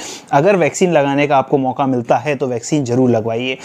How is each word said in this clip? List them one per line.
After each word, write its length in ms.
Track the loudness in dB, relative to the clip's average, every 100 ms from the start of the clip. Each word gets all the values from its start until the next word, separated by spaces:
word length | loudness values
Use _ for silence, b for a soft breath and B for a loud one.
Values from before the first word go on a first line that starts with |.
| B B B
अगर 240 | 0 2 2
वैक्सीन 360 | 2 0 2
लगाने 360 | 2 2 0 2
का 100 | 2
आपको 200 | 2 0
मौका 280 | 0 -2 -2
मिलता 320 | 0 0 0
है 180 | 0 -4
तो 120 | -4
वैक्सीन 380 | -6 -2 -2 0
ज़रूर 240 | 2 2
लगवाइए। 480 | 2 0 -4 -4 -6